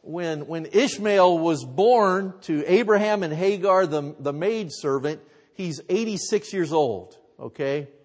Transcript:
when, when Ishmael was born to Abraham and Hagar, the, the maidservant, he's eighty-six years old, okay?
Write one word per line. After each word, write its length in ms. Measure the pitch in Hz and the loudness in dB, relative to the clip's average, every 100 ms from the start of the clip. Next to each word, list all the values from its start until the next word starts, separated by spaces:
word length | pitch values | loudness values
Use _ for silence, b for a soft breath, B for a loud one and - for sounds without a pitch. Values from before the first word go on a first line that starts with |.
when, 440 | - 165 170 156 143 | -10 -8 -6 -6 -6
when 200 | 165 160 | -8 0
Ishmael 720 | 196 262 - 208 202 180 170 | 2 2 -2 2 6 6 6
was 240 | 165 151 | 2 -2
born 720 | 127 131 214 247 196 185 190 185 | -4 2 4 6 4 0 -4 -10
to 200 | - 151 151 | -4 -4 4
Abraham 520 | 190 220 202 214 208 | 2 4 2 2 0
and 80 | 170 | -2
Hagar, 560 | 156 190 202 196 185 185 | 0 0 0 2 2 2
the, 260 | 151 143 151 | -2 -6 -6
the 120 | 139 | -6
maidservant, 880 | 143 185 226 180 - 147 135 143 151 b b b | -4 -4 -4 -8 -8 -4 -2 -4 -8 b b b
he's 260 | - 180 143 - | -10 -8 -8 -4
eighty-six 640 | 185 226 196 - 214 - | -2 -2 -6 -2 -4 -2
years 200 | 196 160 | -4 0
old, 460 | 160 135 98 - _ _ _ | 0 0 -4 -12 _ _ _
okay? 480 | 120 - 139 147 139 _ | -16 -6 -4 -4 -8 _